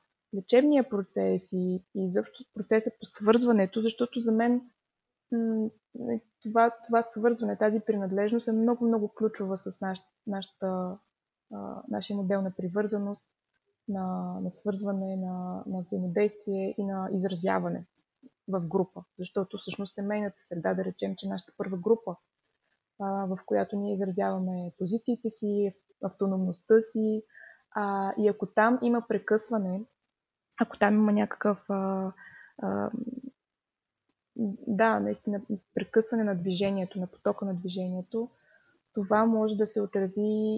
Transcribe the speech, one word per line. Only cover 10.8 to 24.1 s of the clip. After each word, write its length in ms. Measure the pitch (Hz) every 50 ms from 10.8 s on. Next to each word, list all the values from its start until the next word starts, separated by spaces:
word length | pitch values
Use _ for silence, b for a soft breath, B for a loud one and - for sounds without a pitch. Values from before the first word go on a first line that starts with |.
| 185 180 185 - _ _ _ _ _ _ _ _ _ _
а, 300 | 220 202 202 - - - - -
нашия 280 | 214 208 190 - 202
модел 260 | 202 190 185 202 196
на 80 | 190 185
привързаност, 720 | 185 - 185 175 175 208 214 202 214 202 202 202 202 - _ _ _ _ _ _ _ _ _ _ _ _ _ -
на, 160 | 196 190 185 185 185 185 180 180 180 190
на 100 | 185 180
свързване, 640 | - - - 208 196 190 208 202 196 190 190 190 190
на, 460 | 190 185 185 185 180 180 180 185 190 -
на 140 | - 190 185
взаимодействие 920 | 175 - 202 185 180 180 170 208 208 208 208 - - 202 196 190 190 190 - -
и 60 | 202
на 240 | 196 196 190 185 190 202
изразяване 720 | 185 185 190 190 165 180 190 190 185 175 170 175 180 175 - _ _ _ _ _ _ - - _ _ _ -
в 120 | 190 185
група. 420 | 170 156 175 190 180 - _ 175 175 _ _ -
Защото 400 | 180 - - 101 92 - - 196
всъщност 360 | - 196 - - 196 - -
семейната 420 | 202 196 202 214 214 208 202 - _ _ _
среда, 260 | 175 175 165 190 185
да 100 | 185 185
речем, 300 | 190 180 - 202 196 190 -
че 100 | 196 196
нашата 240 | 196 185 - - _ -
първа 180 | 196 190 190
група, 400 | 175 175 214 226 220 - 190 170 - _ _ _ _ _ _ _ _ _ _ _ _ _ _ _ -
а, 60 | 202 196 196 196 196
в 120 | 185 190 185 -
която 300 | - 214 202 190 - 208
ние 180 | 202 202 208 202
изразяваме 800 | 190 196 190